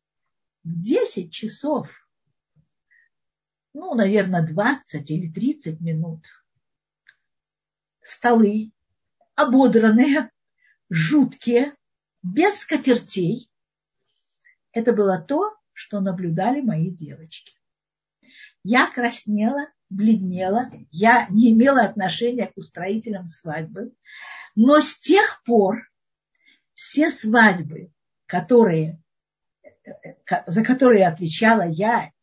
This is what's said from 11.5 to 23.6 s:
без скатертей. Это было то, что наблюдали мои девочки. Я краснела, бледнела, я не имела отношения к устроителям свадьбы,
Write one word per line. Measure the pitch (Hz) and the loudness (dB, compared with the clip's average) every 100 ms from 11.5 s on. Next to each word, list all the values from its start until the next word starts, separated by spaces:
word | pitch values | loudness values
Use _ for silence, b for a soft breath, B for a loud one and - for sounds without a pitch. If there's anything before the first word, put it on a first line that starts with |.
| 240 285 - _ _ _ _ | 0 0 -6 _ _ _ _
без | 180 208 381 403 | -6 0 0 -2
скатертей. | - 294 262 220 - 196 175 233 - _ _ _ _ _ _ _ _ _ _ _ _ | -6 -4 0 0 -2 -4 -4 -4 -10 _ _ _ _ _ _ _ _ _ _ _ _
Это | 233 226 | -4 0
было | 202 196 180 | 0 0 -2
то, | 156 285 427 - _ | -4 -4 -4 -8 _
что | - - 208 | -20 -12 -8
наблюдали | 190 180 180 165 208 285 | -6 -6 -6 -4 -2 -2
мои | 247 160 180 | -4 -4 -6
девочки. | - 143 139 160 - _ _ _ _ _ _ _ _ b b b b | -8 -16 -18 -20 -20 _ _ _ _ _ _ _ _ b b b b
Я | 185 254 - | -2 0 0
краснела, | - 240 - - 208 220 285 302 _ - | -2 -6 -6 -6 -2 -2 -4 -8 _ -14
бледнела, | 190 220 202 185 180 190 214 262 - - | -2 0 0 -2 -6 -4 -4 -4 -10 -18
я | 160 220 240 226 | 0 2 4 2
не | 202 240 | 4 4
имела | 220 269 262 | 6 4 4
отношения | 202 208 185 - 240 247 202 | 2 -2 -6 -4 -4 -4 -6
к | - | -10
устроителям | - - 185 220 226 190 175 | -18 -10 -6 -6 -6 -10 -12
свадьбы, | - 170 151 | -16 -12 -10